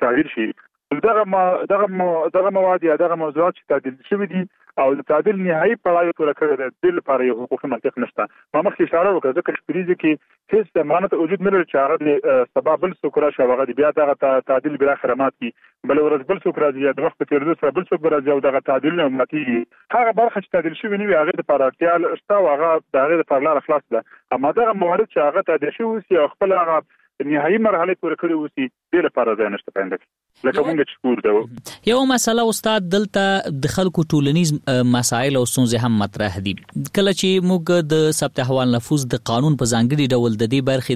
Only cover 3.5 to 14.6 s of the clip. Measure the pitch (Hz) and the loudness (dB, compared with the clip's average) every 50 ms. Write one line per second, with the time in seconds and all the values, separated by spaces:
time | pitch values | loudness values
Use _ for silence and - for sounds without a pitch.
3.5 | 180 - _ - 151 135 131 135 131 - _ - 202 202 202 170 175 185 180 - | -2 -4 _ -4 -4 -2 -2 -6 -12 -12 _ -4 -4 -4 -2 -4 -4 -6 -6 -6
4.5 | _ _ _ _ - - 135 135 139 131 - - 147 151 156 208 208 190 185 180 | _ _ _ _ -4 0 0 0 0 -2 -2 0 0 0 2 0 0 0 -2 -2
5.5 | 160 156 170 208 233 - - 180 175 170 175 170 - - 156 147 143 - 156 151 | 0 2 2 0 0 0 0 0 2 2 2 0 -2 -2 -2 -2 0 0 0 0
6.5 | 143 127 131 127 _ _ - 180 175 - - - 135 123 127 127 117 113 127 - | 0 0 -2 -8 _ _ 0 0 0 0 -2 0 0 2 2 0 -2 -2 -4 -6
7.5 | 131 - - 143 123 113 - 131 - 127 120 - - - 104 - _ - _ _ | -6 -6 -4 -6 -6 -4 -4 -6 -4 -4 -8 -6 -4 -6 -6 -6 _ -20 _ _
8.5 | - 151 170 202 - - 165 - 165 165 180 202 190 160 - 135 127 175 - - | -4 0 0 0 0 0 -2 0 2 2 2 2 2 0 0 0 -2 -2 -4 -4
9.5 | 151 - _ - 151 185 185 175 180 - - 156 151 - _ _ _ _ _ - | -6 -6 _ -6 -6 -4 -2 -2 -2 0 0 0 0 0 _ _ _ _ _ 0
10.5 | 196 220 202 - - 175 151 147 156 175 190 190 180 151 165 156 196 180 185 196 | 0 0 0 0 -2 -2 0 0 0 0 0 0 0 0 0 -2 -2 -2 0 0
11.5 | 196 185 165 - - 139 143 160 160 156 147 151 143 131 - 156 135 131 120 - | 2 0 0 0 0 0 2 2 0 0 2 0 0 2 2 2 2 2 2 2
12.5 | - 135 127 156 156 147 175 190 175 _ - 143 - 151 147 147 139 - 131 123 | -2 -2 0 0 0 0 0 -4 -6 _ -6 -2 0 0 0 0 0 0 2 2
13.5 | 127 127 135 123 117 131 147 151 143 156 151 143 139 - 143 135 131 131 - - | 2 0 0 -4 0 0 0 0 2 2 2 2 2 0 2 2 2 0 0 0
14.5 | 135 131 | -2 0